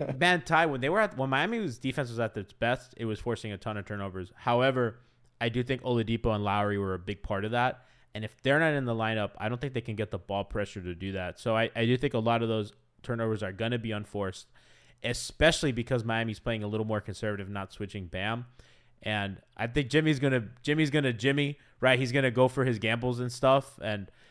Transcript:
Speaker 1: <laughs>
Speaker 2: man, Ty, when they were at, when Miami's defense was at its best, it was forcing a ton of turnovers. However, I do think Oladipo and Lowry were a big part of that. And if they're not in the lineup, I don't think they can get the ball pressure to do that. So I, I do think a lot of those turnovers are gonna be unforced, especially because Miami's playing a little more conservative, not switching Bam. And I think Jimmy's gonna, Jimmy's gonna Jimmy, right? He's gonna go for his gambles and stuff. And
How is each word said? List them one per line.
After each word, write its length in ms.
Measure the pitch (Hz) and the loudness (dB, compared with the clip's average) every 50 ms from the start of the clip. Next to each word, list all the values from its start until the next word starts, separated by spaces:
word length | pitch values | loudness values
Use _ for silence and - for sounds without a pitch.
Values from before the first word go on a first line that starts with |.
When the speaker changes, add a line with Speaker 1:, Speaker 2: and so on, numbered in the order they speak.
| 147 - 135 | -2 -6 -2
Speaker 1:
<laughs> 40 | 131 | 2
Speaker 2:
man, 240 | 165 180 180 170 - | 4 4 4 4 2
Ty, 240 | - 165 156 170 | 2 4 4 4
when 140 | 160 139 127 | 4 2 0
they 80 | 123 143 | 0 0
were 120 | 175 214 | 2 2
at, 160 | 214 202 - | 2 0 0
when 140 | 117 135 135 | -2 -2 0
Miami's 480 | 135 135 156 202 233 233 214 156 113 - | 2 2 0 0 0 -2 -2 -4 -4 -4
defense 300 | - 131 131 - 139 120 | -4 -4 -2 -2 -4 -4
was 100 | 117 117 | -2 -2
at 180 | 117 110 - | -2 -2 -2
its 160 | 113 98 - - | -6 -10 -10 -6
best, 400 | - 117 117 123 123 - - - | -2 0 0 0 0 -4 -14 -12
it 80 | - 117 | -8 -4
was 160 | 110 107 - | -4 -4 -4
forcing 320 | - 120 113 - - 110 101 | -2 -4 -4 -4 -4 -8 -10
a 60 | 92 | -8
ton 180 | - 110 107 | -8 -6 -6
of 80 | 104 95 | -6 -6
turnovers. 480 | - 107 101 98 98 90 95 90 - - | -8 -8 -6 -6 -6 -6 -8 -10 -10 -12
However, 600 | - - 131 123 120 127 135 127 127 120 113 113 - - _ _ _ _ _ _ - | -6 0 2 4 6 6 4 4 4 2 0 -2 -6 -18 _ _ _ _ _ _ -4
I 80 | 117 120 | -2 -2
do 120 | 110 123 120 | 0 0 0
think 200 | 127 135 123 - | 0 -2 -4 0
Oladipo 520 | 127 123 117 110 101 113 113 - 117 107 | 0 2 2 2 2 0 0 2 2 0
and 80 | 104 104 | 2 2
Lowry 360 | 101 101 104 104 104 101 101 | 2 2 2 2 2 2 0
were 160 | 98 95 95 | 0 -2 -2
a 40 | 90 | -4
big 240 | 90 101 101 - - | -4 -6 -8 -8 -4
part 220 | - 107 98 101 | -4 -4 -2 -2
of 60 | 110 117 | -2 0
that. 320 | 120 123 131 - - - _ _ _ _ _ - | 2 2 2 0 -4 -12 _ _ _ _ _ -10
And 100 | 107 110 | -8 -8
if 160 | 107 - _ - | -8 -10 _ 0
they're 160 | 131 139 156 | 2 4 4
not 120 | 165 160 147 | 4 4 2
in 120 | 143 131 | 2 0
the 80 | 120 117 | 0 0
lineup, 380 | 113 113 110 110 110 104 101 - - | 0 0 0 0 0 -2 -4 -4 -4
I 100 | 104 110 | -4 -4
don't 120 | 120 123 | -4 -4
think 140 | - 139 131 | -6 -4 -4
they 60 | 123 | -4
can 160 | 113 - 110 | -4 -4 -4
get 140 | 104 110 - | -4 -4 -4
the 80 | - 92 | -4 -10
ball 260 | - - 98 101 98 | -6 -4 -4 -4 -4
pressure 360 | - - 110 101 - - 104 | -2 -4 -4 -4 -4 -6 -10
to 140 | 90 90 87 | -8 -8 -8
do 180 | 82 95 98 95 | -6 -6 -6 -4
that. 260 | 95 90 87 85 - | -4 -6 -6 -8 -6
So 160 | - 113 110 | -2 0 2
I, 140 | 110 117 110 - | 2 2 0 0
I 80 | 117 117 | 0 2
do 120 | 117 127 | 4 2
think 180 | 123 131 143 - | 2 2 0 0
a 40 | 117 | 0
lot 240 | 110 117 117 117 113 | 2 2 2 2 2
of 60 | 113 | 0
those 240 | 113 110 104 107 - _ _ _ _ _ - | 0 -2 -2 -4 -8 _ _ _ _ _ -8
turnovers 400 | - 120 117 113 113 110 101 107 | -6 -4 -2 0 0 0 -2 -2
are 100 | 95 95 | -6 -4
gonna 260 | 95 110 117 123 117 | -4 -4 -2 -2 -2
be 120 | 110 113 107 | -2 -2 -4
unforced, 540 | 104 104 - - 101 101 95 92 - - _ _ - - - - - - - - _ - | -4 -6 -6 -4 -4 -4 -4 -4 -8 -14 _ _ -20 -20 -20 -20 -20 -20 -20 -20 _ -4
especially 680 | 117 123 - - - - - 147 160 165 - - 143 120 | -4 -4 -4 -6 -8 0 4 4 6 6 4 0 0 0
because 320 | 117 117 - 135 120 107 | -2 -2 -2 -2 -2 0
Miami's 340 | 117 113 113 113 113 107 - | 0 -2 -2 -2 -2 -4 -6
playing 240 | - 120 113 110 104 | -4 -4 -4 -2 -4
a 40 | 104 | -4
little 180 | 107 110 110 | -2 -2 -2
more 140 | 107 110 104 | 0 -2 -2
conservative, 480 | - - 95 - - 107 104 101 98 95 | -2 -4 -10 -4 -4 -4 -4 -4 -6 -8
not 220 | 104 98 98 - - | -6 -8 -8 -8 -8
switching 340 | - 107 98 - 104 92 | -10 -10 -8 -8 -10 -10
Bam. 400 | 85 - 92 98 107 117 123 123 - - _ - - - - _ _ _ _ - | -8 -6 -4 -2 -2 -2 -4 -6 -12 -16 _ -20 -20 -20 -20 _ _ _ _ -6
And 360 | 110 107 104 101 98 95 - - _ _ | -4 -2 -2 -2 -4 -6 -10 -14 _ _
I 100 | - 110 | -6 -6
think 240 | 117 120 151 143 113 | -2 0 0 -2 2
Jimmy's 280 | 127 151 156 156 151 131 | 2 4 4 4 2 2
gonna, 240 | 139 139 131 127 110 98 - - - | 2 2 2 2 -2 -2 -12 -8 -2
Jimmy's 280 | 147 151 160 156 143 | 0 2 2 2 2
gonna 220 | 135 151 143 131 117 | 2 2 2 2 0
Jimmy, 460 | 101 123 135 139 147 143 139 143 - - - - - | 2 2 2 2 2 0 -2 -2 -8 -14 -20 -10 0
right? 180 | - 127 131 120 | 4 4 4 4
He's 140 | 135 120 123 | 2 0 0
gonna 180 | 143 131 127 | 2 2 2
go 180 | 113 123 127 127 | 4 6 4 4
for 160 | - 139 127 | 4 2 0
his 140 | 131 117 104 | 2 0 0
gambles 400 | 107 110 113 120 123 127 123 120 | 0 0 0 0 0 -2 -2 -2
and 100 | 123 123 | -4 -6
stuff. 480 | 120 - - 131 135 139 - - - - - | -6 2 4 6 6 6 4 -2 -12 -8 -6
And 260 | 107 104 104 95 - - - - - | -4 -4 -4 -6 -10 -16 -20 -20 -20